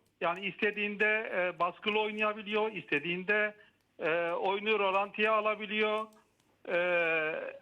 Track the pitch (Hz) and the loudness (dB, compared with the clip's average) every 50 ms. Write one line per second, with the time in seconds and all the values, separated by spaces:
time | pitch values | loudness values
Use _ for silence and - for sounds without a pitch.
0 | _ _ _ - 185 165 175 185 202 190 - - 220 208 208 208 208 208 208 190 | _ _ _ -2 -2 -2 -2 -2 -6 -8 -4 -2 -2 0 0 0 -2 -2 0 2
1 | 214 214 214 220 226 - 233 185 180 180 175 156 - 180 - - - 214 214 214 | 2 2 2 0 -2 -2 -2 0 0 0 0 0 -2 -2 -2 -4 -2 0 0 2
2 | 214 214 214 214 214 214 208 220 202 202 214 214 214 226 214 165 - - 156 143 | 0 0 -2 -2 -2 -2 -2 -4 -4 -2 0 0 0 0 -2 -6 -4 -2 -2 -2
3 | 151 170 175 180 185 202 208 214 214 208 208 - - - _ _ _ _ _ - | -2 -2 -4 -2 0 0 2 2 2 0 -4 -8 -20 -20 _ _ _ _ _ -4
4 | - 156 165 170 170 170 175 - - 185 196 208 202 220 220 202 202 190 185 196 | -2 0 0 0 0 0 -2 0 0 0 0 0 0 2 2 2 2 2 2 2
5 | 202 196 - 214 214 220 220 214 208 214 214 196 220 196 214 214 214 214 214 214 | 0 0 -2 0 2 2 4 4 2 2 0 -2 -4 -4 0 0 2 2 0 -2
6 | 214 214 - - _ _ _ _ _ _ _ _ - - 185 175 180 180 175 170 | -4 -6 -12 -20 _ _ _ _ _ _ _ _ -6 -2 0 0 2 2 2 2
7 | 170 160 165 160 156 156 165 - - - - - | 2 2 2 0 0 0 -2 -4 -6 -8 -10 -14